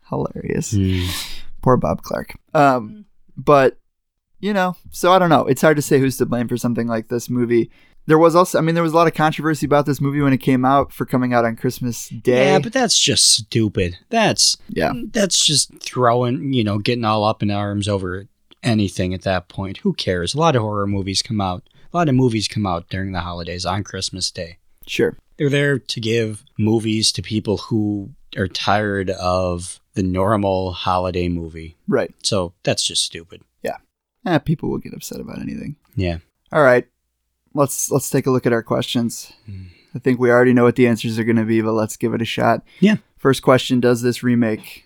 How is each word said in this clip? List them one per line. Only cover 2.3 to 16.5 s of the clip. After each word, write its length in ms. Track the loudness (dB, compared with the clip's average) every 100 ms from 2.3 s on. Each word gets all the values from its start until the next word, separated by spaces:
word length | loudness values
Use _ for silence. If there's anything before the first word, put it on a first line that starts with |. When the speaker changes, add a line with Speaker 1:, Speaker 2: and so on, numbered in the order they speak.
| -18 _
Speaker 1:
Um, 520 | 2 4 2 -4 -16 -20 _ _ -6
but, 440 | 4 6 6 0 _ _ _ _ _ -8
you 140 | -2
know, 220 | 0 0 -4 -14
so 200 | -2 4
I 80 | 6
don't 100 | 6
know. 160 | 4 4
It's 160 | 4
hard 140 | 4 4
to 40 |
say 180 | 2 2
who's 180 | 2 0
to 80 | -2
blame 220 | 0 -2
for 100 | -2
something 300 | -2 -2 -2
like 200 | -4 -4
this 200 | -6 -4
movie. 400 | -2 2 2 2 _ _ -14 2
There 80 | 6
was 180 | 6 6
also, 220 | 2 2
I 40 |
mean, 120 | 0
there 100 | 0
was 80 | 2
a 40 | 2
lot 100 | 2
of 60 |
controversy 540 | 2 -2 0 -4 -2 2
about 180 | 2 2
this 160 | -2
movie 180 | -2 0
when 140 | 2
it 60 | 2
came 260 | 2 2 4
out 260 | 2 0
for 140 | -6 -2
coming 260 | -2 2
out 140 | 2 0
on 100 | -2
Christmas 540 | -4 -4 -6 -6 -12
Day. 360 | -4 0 4 4
Speaker 2:
Yeah, 60 | 4
but 140 | 2
that's 260 | 0 2 2
just 300 | 2 2 2
stupid. 680 | 2 0 0 0 0 -2 -4 -4
That's 480 | 0 2 2 0 -2 -6
Speaker 1:
Yeah. 260 | -4 -2 -4 -6
Speaker 2:
that's 340 | -2 0 0 0
just 260 | 0 -2 -8
throwing, 720 | -10 0 2 2 0 -2 -2